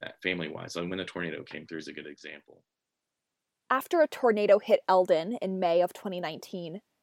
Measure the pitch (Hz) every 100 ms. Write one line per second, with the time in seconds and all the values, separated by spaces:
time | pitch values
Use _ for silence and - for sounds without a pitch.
0 | - - 92 87 78 82 87 85 87 92
1 | 87 90 85 76 - 78 - 80 76 76
2 | 76 71 76 76 _ - _ _ _ _
3 | _ _ _ _ _ _ - 262 - 339
4 | 302 - 240 208 208 202 - 208 - 185
5 | 185 160 175 240 190 190 175 175 175 -
6 | 208 180 160 156 - 185 165 165 _ _